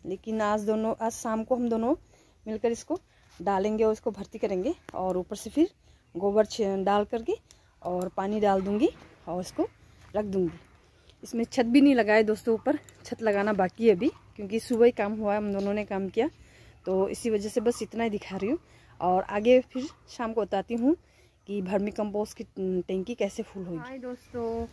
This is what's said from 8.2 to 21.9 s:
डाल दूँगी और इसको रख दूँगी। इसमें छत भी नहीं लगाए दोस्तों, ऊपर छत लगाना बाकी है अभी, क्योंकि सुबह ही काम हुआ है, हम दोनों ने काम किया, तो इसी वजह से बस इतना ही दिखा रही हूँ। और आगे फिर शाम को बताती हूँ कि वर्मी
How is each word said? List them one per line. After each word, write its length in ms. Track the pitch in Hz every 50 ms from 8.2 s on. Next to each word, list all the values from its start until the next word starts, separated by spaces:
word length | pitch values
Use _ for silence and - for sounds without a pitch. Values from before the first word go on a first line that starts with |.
| 190 196 208 214
डाल 220 | 208 202 196 196
दूँगी 280 | 190 196 202 208 262 392 494 - - - - - - -
और 140 | 165 180
इसको 260 | 185 - - - 339 453 - _ - - - - - - -
रख 100 | 208 214
दूँगी। 340 | 208 190 196 180 165 165 - - - - - _ _ _ _ _ - - _ -
इसमें 200 | 208 - 233 233
छत 220 | - - - 240
भी 160 | 233 233 285
नहीं 120 | 277 285 277
लगाए 280 | 240 214 208 214 220 220
दोस्तों, 300 | 208 214 208 - 240 226
ऊपर 240 | 214 - 262 302 302 - - - - -
छत 160 | - - -
लगाना 320 | 226 220 202 202 202 214 214
बाकी 340 | 190 190 180 - - 226 233
है 80 | 202
अभी, 140 | 175 214 311 - - - - -
क्योंकि 240 | - 208 190 208 226
सुबह 260 | - - 254 220 240
ही 60 | 240
काम 220 | 247 - 208 202 214
हुआ 200 | 214 220 208 202
है, 40 | 214
हम 160 | 214 208 202
दोनों 200 | 196 196 202 202
ने 120 | 214 208
काम 220 | 202 208 196 196 190
किया, 200 | - 220 240 320 - - - - - - - - - - -
तो 220 | - 190 190 190 196
इसी 200 | - - - 240
वजह 200 | 220 214 196 214
से 120 | - 254
बस 200 | 214 233 240 -
इतना 220 | 220 - - 220 233
ही 60 | 233
दिखा 280 | 202 202 - - 190 190
रही 120 | 196 208
हूँ। 100 | 277 349 - _ - - - - - -
और 240 | - 180 180 185 -
आगे 360 | - - 208 214 240 254 254 254
फिर 240 | - - 254 254 320 - _ _ -
शाम 240 | - - 247 226 226
को 80 | 226
बताती 320 | 208 185 - 196 190 - 233
हूँ 220 | 233 233 269 339 - _ _ _ _ _ _ _ _ _ -
कि 140 | 202 202
वर्मी 300 | 190 180 196 196 196 208